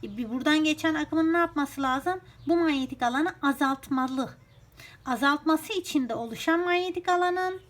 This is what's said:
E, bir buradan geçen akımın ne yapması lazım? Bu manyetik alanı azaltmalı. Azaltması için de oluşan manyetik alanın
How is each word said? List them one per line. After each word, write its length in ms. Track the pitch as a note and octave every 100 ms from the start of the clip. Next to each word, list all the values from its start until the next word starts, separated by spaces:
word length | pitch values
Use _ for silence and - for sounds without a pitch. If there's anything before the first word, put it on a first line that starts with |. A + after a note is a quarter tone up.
E, 140 | A3+ G3+
bir 120 | A3+
buradan 340 | B3 D4 D4+
geçen 320 | D#4 D4+ D#4+ D#4
akımın 380 | D4 D#4+ D#4+
ne 40 | E4+
yapması 440 | E4 D4+ C#4 -
lazım? 400 | C4+ C4 E4 F#4 - - -
Bu 100 | E4+
manyetik 460 | E4 C#4 C4 -
alanı 320 | A#3+ B3+ E4 F4+
azaltmalı. 960 | C#4+ C#4 C4+ C4+ - C4 B3+ C4 B3 - - - - - - - -
Azaltması 680 | A#3+ C#4 D4 D#4 D#4 -
için 360 | G4+ - D4+ B3
de 60 | A3
oluşan 440 | A3+ A3+ - E4+
manyetik 500 | F4+ F4 F4+ F4 F4
alanın 520 | F4+ F4+ F4+ F#4 F#4 -